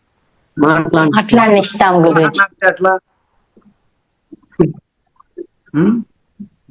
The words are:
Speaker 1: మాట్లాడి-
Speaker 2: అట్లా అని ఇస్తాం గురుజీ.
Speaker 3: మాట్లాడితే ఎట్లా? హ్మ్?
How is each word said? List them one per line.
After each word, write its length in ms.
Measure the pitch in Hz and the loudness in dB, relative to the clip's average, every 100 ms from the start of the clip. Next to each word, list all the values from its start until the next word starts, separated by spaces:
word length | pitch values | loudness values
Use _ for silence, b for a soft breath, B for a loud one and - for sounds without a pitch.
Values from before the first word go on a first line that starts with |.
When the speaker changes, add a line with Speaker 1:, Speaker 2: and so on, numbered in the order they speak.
| _ _ _ _ _ - | _ _ _ _ _ -2
Speaker 1:
మాట్లాడి- 580 | 151 160 156 165 156 214 | 0 0 0 0 0 0
Speaker 2:
అట్లా 240 | 208 233 | 2 2
అని 180 | 220 202 | 4 2
ఇస్తాం 460 | 196 - 196 180 165 | -2 -2 0 2 2
గురుజీ. 180 | 160 | 2
Speaker 3:
మాట్లాడితే 440 | 160 156 196 _ 190 | 0 0 -4 _ -4
ఎట్లా? 300 | 185 185 190 - _ _ _ _ _ _ _ _ _ _ _ _ - _ _ 160 - _ _ _ _ _ - - _ _ | 0 -2 -2 -6 _ _ _ _ _ _ _ _ _ _ _ _ -20 _ _ -2 -2 _ _ _ _ _ -20 -20 _ _
హ్మ్? 280 | 147 185 233 - _ _ _ 202 _ _ | -4 -2 -2 -8 _ _ _ -20 _ _